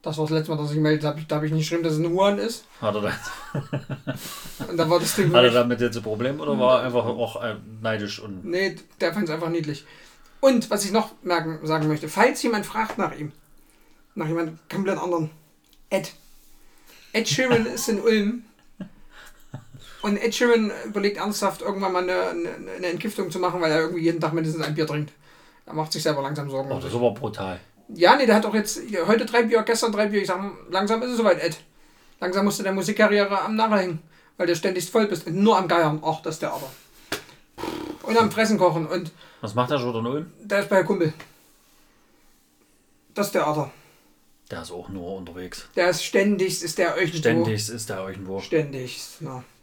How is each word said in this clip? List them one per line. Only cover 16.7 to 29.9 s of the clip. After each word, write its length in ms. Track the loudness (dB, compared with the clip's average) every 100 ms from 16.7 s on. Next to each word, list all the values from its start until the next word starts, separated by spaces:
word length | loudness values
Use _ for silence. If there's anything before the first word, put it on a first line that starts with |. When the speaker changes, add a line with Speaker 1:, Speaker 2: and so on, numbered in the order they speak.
| -20 -20 -20 -6
Speaker 1:
Ed 160 | -4 -2
Sheeran 380 | 0 4 4 2
ist 200 | -4 -2
in 140 | 0
Ulm. 420 | 4 4 2 -4 -10 _ _ -16 -16 -16 -20 -20 -20 -20 -18 -18 -18 -20 -20 -6
Und 160 | -2 0
Ed 160 | 0
Sheeran 380 | 2 4 6 4 -2 -6
überlegt 320 | 0 0 0
ernsthaft, 440 | -4 0 -2 -2
irgendwann 300 | -4 -2 0
mal 100 | 0
eine, 180 | 0 0 0
eine, 420 | -2 -6 -8 -12 -6
eine 120 | -4
Entgiftung 420 | -4 -4 -4 -4
zu 80 | -2
machen, 240 | -2 0
weil 100 | 2
er 100 | 2
irgendwie 200 | 0 0
jeden 180 | 0 0
Tag 140 | 0
mindestens 320 | 0 -2 -2 -4
ein 80 |
Bier 140 | -2 -2
trinkt. 260 | -2 -6 _ _ -20 -20 _ -10
Er 80 | -6
macht 160 | -4
sich 100 | -2
selber 220 | 0 -2
langsam 260 | -2 -6 -4
Sorgen 220 | -4 -4
Speaker 2:
Oh, 20 |
Speaker 1:
um 60 | -6
Speaker 2:
das 60 | -4
ist 60 |
Speaker 1:
sich. 60 | 2
Speaker 2:
aber 140 | 2
brutal. 460 | 2 -6 -6 -8 -8 -12 _ -18
Speaker 1:
Ja, 220 | 4 6 6
nee, 100 | 6
der 100 | 4
hat 100 | 4
auch 80 | -2
jetzt 240 | -2 -6 -6 -2 2
heute 200 | 2 4
drei 180 | 2
Bier, 180 | 4 2
gestern 300 | 2 0 0